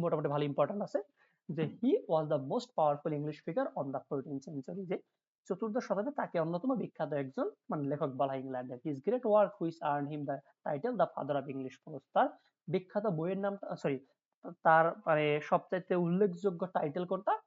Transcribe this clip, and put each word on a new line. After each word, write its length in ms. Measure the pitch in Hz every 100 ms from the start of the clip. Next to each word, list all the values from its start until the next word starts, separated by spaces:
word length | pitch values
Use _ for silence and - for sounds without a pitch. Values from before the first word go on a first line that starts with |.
মোটামুটি 260 | 170 156 151 147
ভালো 80 | 147
ইম্পর্টেন্ট 300 | 139 143 202 208
আছে 120 | - - _ _ _ - 156
যে 80 | 156 -
he 120 | 240 440 -
was 140 | 160 151
the 80 | 151 135
most 180 | 233 - -
powerful 320 | 151 147 165 147
English 200 | 151 151 -
figure 240 | 170 - -
on 60 | 139
the 80 | 131 -
fourteenth 360 | 143 151 139 -
century, 360 | 143 135 180 180
যে 60 | - - _ _ _ -
চতুর্দশ 360 | 185 226 233 -
শতাব্দীতে 320 | 196 247 285
তাকে 160 | 185 175 160
অন্যতম 260 | 175 254 240
বিখ্যাত 280 | 175 - 151 147
একজন 240 | 135 247 381 - -
মানে 140 | 170 139
লেখক 200 | 143 151 131
বলা 120 | 139
হয় 80 | 135
ইংল্যান্ডের। 360 | 131 127 127 123 160
His 100 | 135 196
great 200 | 247 233 208
work 180 | 202 -
which 140 | 165 160 151
earned 180 | 143 143
him 80 | 151 143
the 80 | 139 - _ -
title 280 | 147 240 233
the 60 | 160 -
father 200 | 143 143
of 40 | 139
English 240 | 135 131 -
prose, 220 | - 143 - 190
তার 120 | 277 - _ _ -
বিখ্যাত 320 | 180 185 208 214 160
বইয়ের 200 | 170 190 202
নাম, 80 | 196 - 170
সরি, 160 | 160 131 - _ _ _ 170 170 170
তার 200 | 160 165 - -
মানে 180 | 151 151 147 147
সবচাইতে 440 | 175 - 185 - 180 170
উল্লেখযোগ্য 560 | 180 208 175 202 170 185 175
টাইটেল 280 | 151 156 180
কোনটা? 220 | 190 302 427